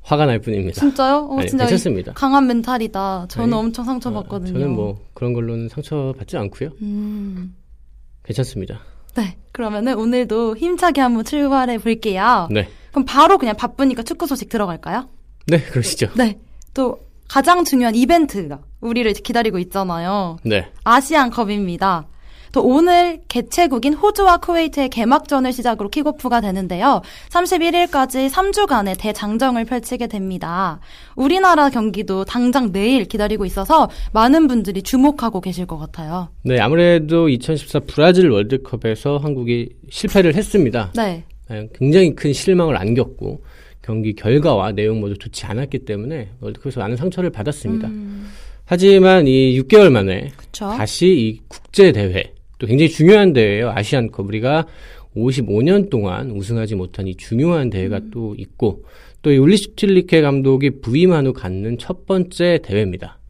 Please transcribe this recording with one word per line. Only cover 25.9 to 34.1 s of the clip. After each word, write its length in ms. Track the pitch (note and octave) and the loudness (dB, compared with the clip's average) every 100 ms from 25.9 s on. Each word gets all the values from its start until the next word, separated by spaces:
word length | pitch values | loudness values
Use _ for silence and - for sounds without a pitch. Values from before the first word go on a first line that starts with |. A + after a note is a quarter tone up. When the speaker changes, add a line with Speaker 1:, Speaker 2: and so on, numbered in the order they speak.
| D4+ D4 D4+ B3 A#3 | -4 -4 -4 -2 -2
Speaker 2:
되는데요. 600 | G#3 F#3 F#3 F3+ B3+ G#3+ - - - | -2 -6 -6 0 0 0 -4 -20 -4
삼십일 440 | F4 F4+ F#4 E4 | -2 0 0 0
일까지 560 | F4 F4 D4 C4 C4 C4+ | 0 0 0 -2 -2 -2
삼 220 | D#4+ F#4+ | 0 0
주간의 460 | G4+ G4+ B3 G3 F#3 | 0 0 0 -2 -4
대장정을 680 | G#3+ G#3 G#3 A3+ C4+ A#3+ | -6 -6 -4 -2 0 -2
펼치게 400 | A3+ B3 A#3 G3+ A#3 | -4 -6 -6 -8 -6
됩니다. 720 | G#3 F#3+ F3+ D#3 F3 F#3 D#3 - - - | -6 -8 -8 -6 -4 -4 -6 -16 -20 -16
우리나라 540 | - C4+ F4+ F#4 D#4+ C#4 | -2 0 4 4 6 4
경기도 540 | B3 A3 G3 G3 F#3+ | 2 -4 -4 -4 -4
당장 480 | F#3+ A#3+ B3 C4 A#3 | -4 0 2 2 0
내일 340 | F#3 G#3+ C4 | 0 2 0
기다리고 400 | F#3+ G#3 G#3 G#3+ | 0 -4 -4 -2
있어서 440 | F#3+ - - D#4 A#3 - - | -4 -6 2 2 2 -2 -4